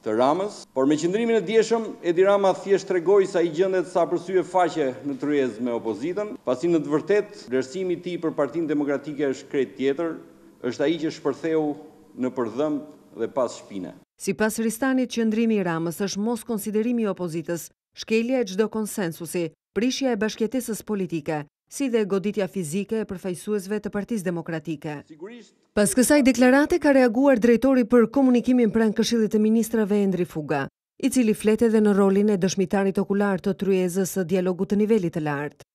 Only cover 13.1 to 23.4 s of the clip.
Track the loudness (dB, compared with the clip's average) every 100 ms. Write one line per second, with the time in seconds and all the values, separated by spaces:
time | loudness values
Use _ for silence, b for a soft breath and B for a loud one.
13.1 | -8 -6 -2 -4 -4 -14 -12 -12 -14 _
14.1 | _ -6 -2 -2 0 -4 -2 -2 0 -2
15.1 | -2 0 0 0 0 0 -2 -4 -4 -6
16.1 | -4 -4 -4 -6 -6 -4 -2 -2 -2 -2
17.1 | -4 -6 -6 -6 -8 -8 _ _ -20 -2
18.1 | 0 0 0 0 0 -2 -2 -6 -4 -4
19.1 | -4 -6 -4 -4 _ _ -2 -2 0 -2
20.1 | 0 -2 -2 -2 -2 -4 -8 -6 -4 -4
21.1 | -4 -4 -6 -6 _ _ -6 0 0 0
22.1 | 0 -2 -2 -4 -4 -4 -4 -4 -4 -6
23.1 | -8 -8 -8